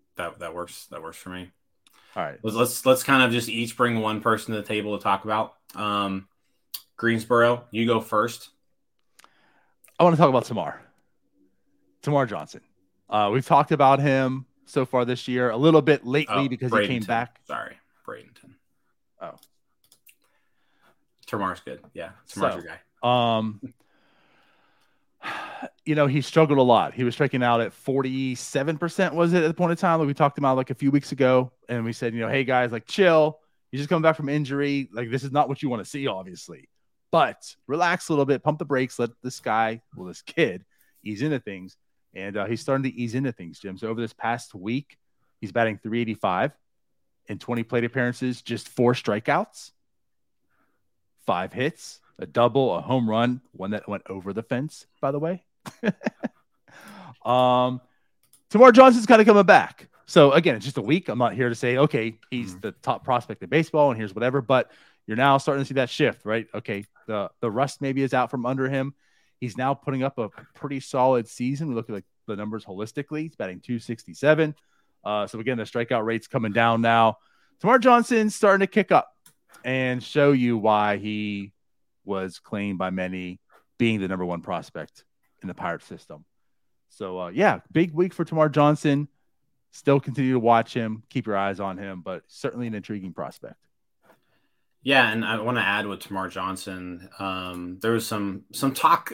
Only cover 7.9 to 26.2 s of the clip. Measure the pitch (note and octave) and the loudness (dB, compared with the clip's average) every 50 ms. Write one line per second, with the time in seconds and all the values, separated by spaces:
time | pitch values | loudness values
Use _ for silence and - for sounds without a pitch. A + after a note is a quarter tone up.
7.9 | A#2 A2+ A2+ - A2 G#2+ A2+ A#2+ - - - - _ _ _ _ _ _ _ _ | 0 0 -2 -2 -2 -2 -2 -2 -4 -10 -16 -20 _ _ _ _ _ _ _ _
8.9 | _ _ _ _ _ _ _ _ _ _ _ _ _ _ _ _ _ _ _ _ | _ _ _ _ _ _ _ _ _ _ _ _ _ _ _ _ _ _ _ _
9.9 | _ - E3 F3 E3+ C#3+ F3 C#3+ C3 A#2+ - - B2 G2 E2 C#2 - - - _ | _ 4 4 4 6 6 6 4 4 2 0 -2 -6 -6 -6 -8 -10 -12 -18 _
10.9 | _ _ _ _ _ _ _ _ _ _ _ _ _ _ _ _ _ _ _ _ | _ _ _ _ _ _ _ _ _ _ _ _ _ _ _ _ _ _ _ _
11.9 | _ _ - D3 D3 C#3 C3 A2 G#2 D#2 D#2 - - - - _ _ _ _ _ | _ _ -6 -2 0 0 0 0 -4 -8 -10 -12 -16 -20 -20 _ _ _ _ _
12.9 | _ _ _ - A2 G#2+ G#2 G2+ A2 C3+ C3 - - C#3+ D3 - E3 C#3 C#3+ C3+ | _ _ _ -4 0 0 2 2 2 0 2 4 4 4 4 2 2 4 6 6
13.9 | C#3 C#3 C#3+ D3 C3+ C3+ C3 B2+ C3 C3+ C3 - _ _ _ _ - C#3+ C3 - | 6 4 4 2 2 2 2 0 -2 -6 -10 -14 _ _ _ _ -4 -4 -2 0
14.9 | - B2+ B2 A#2+ B2 A#2+ - B2 B2 B2 B2 B2 A2 A#2+ C#3+ E3 D#3+ D3+ C3+ D#3 | 0 -2 0 0 -2 -6 -6 -4 -2 0 0 0 0 4 4 6 6 6 6 6
15.9 | D3 - - B2 C3 D3+ E3 - G#2+ - C#3 C3 B2 A2+ B2+ B2 A2+ G#2+ G#2 - | 2 2 0 -2 -2 -2 -2 0 -2 -2 0 -2 -4 -4 -4 -2 0 0 0 0
16.9 | B2+ A#2 G#2+ F#2+ A#2+ A2+ B2 - _ _ _ - C#2 A#1+ - - - - _ _ | -2 -4 -4 -2 -2 -4 -4 -6 _ _ _ -12 -10 -10 -10 -12 -14 -20 _ _
17.9 | _ _ _ - - - - _ _ _ _ - - _ _ _ _ _ _ _ | _ _ _ -16 -16 -16 -18 _ _ _ _ -20 -20 _ _ _ _ _ _ _
18.9 | _ _ _ _ _ _ F#2 D#2+ - - _ _ _ _ _ _ _ _ _ _ | _ _ _ _ _ _ -16 -16 -16 -18 _ _ _ _ _ _ _ _ _ _
19.9 | _ _ _ _ _ _ _ _ _ _ _ _ _ _ _ _ _ _ _ _ | _ _ _ _ _ _ _ _ _ _ _ _ _ _ _ _ _ _ _ _
20.9 | _ _ _ _ _ _ _ - - G#2 G2 F2+ F2+ - - B1+ C2 - - _ | _ _ _ _ _ _ _ -8 -6 -4 -4 -4 -4 -6 -10 -14 -16 -16 -18 _
21.9 | _ E2+ E2 E2+ - _ _ - - G2+ G2+ A#2+ F#2+ E2 E2+ E2+ D#2+ - _ _ | _ -14 -14 -14 -16 _ _ -16 -6 -4 -2 -2 -2 -6 -10 -14 -16 -18 _ _
22.9 | _ _ - A#2+ B2 B2 A#2+ A#2 A2+ A2 A2 A2 G#2 G2+ - - - _ _ _ | _ _ 0 0 2 2 2 2 0 0 -2 -4 -8 -10 -14 -18 -20 _ _ _
23.9 | _ _ _ _ _ _ _ _ _ _ _ _ _ _ _ _ _ _ _ _ | _ _ _ _ _ _ _ _ _ _ _ _ _ _ _ _ _ _ _ _
24.9 | _ _ _ _ _ _ - - - - - - - - - - - _ _ - | _ _ _ _ _ _ -14 -12 -12 -12 -12 -14 -14 -16 -16 -16 -18 _ _ -2
25.9 | D3+ D3+ D3 C#3 C3 D3 | 2 2 2 2 2 0